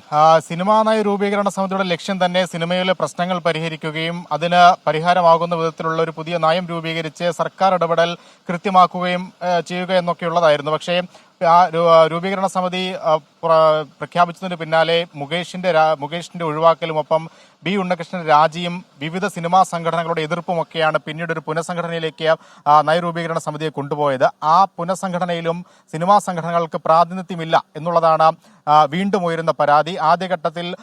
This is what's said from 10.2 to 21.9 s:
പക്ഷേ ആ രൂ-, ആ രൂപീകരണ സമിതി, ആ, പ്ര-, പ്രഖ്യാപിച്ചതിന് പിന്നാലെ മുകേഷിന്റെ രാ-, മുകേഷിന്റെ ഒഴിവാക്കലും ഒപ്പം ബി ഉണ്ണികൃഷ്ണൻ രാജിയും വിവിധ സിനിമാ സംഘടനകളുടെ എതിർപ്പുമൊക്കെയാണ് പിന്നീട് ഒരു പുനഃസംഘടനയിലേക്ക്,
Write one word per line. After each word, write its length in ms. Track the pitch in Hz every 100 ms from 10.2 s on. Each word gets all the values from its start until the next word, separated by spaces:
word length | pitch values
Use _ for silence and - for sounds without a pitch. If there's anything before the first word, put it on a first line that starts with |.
| 170 175 160 147 147
പക്ഷേ 300 | 156 - 175 180 - _ - 170
ആ 220 | 175 180
രൂ-, 180 | 165 170
ആ 200 | 165 160
രൂപീകരണ 400 | 170 190 190 190
സമിതി, 460 | 190 180 185 185
ആ, 240 | 185 160 156
പ്ര-, 680 | 147 _ 165 160 160 156 139 -
പ്രഖ്യാപിച്ചതിന് 560 | 147 170 175 165 185 170
പിന്നാലെ 520 | 160 160 165 170 170 147
മുകേഷിന്റെ 560 | 139 170 165 180 185
രാ-, 280 | 156 156 151
മുകേഷിന്റെ 460 | 143 170 160 175 165
ഒഴിവാക്കലും 540 | 151 165 160 165 156
ഒപ്പം 300 | 143 160 160 - _ _
ബി 140 | 156 202
ഉണ്ണികൃഷ്ണൻ 500 | 180 175 160 185 156
രാജിയും 580 | 151 160 165 175 180 - 143
വിവിധ 280 | 151 170 196
സിനിമാ 360 | 175 165 190
സംഘടനകളുടെ 580 | 180 170 165 165 165 165
എതിർപ്പുമൊക്കെയാണ് 760 | 151 175 170 170 151 165 156 151
പിന്നീട് 340 | 156 156 170
ഒരു 80 | 165 156
പുനഃസംഘടനയിലേക്ക്, 920 | 156 170 175 170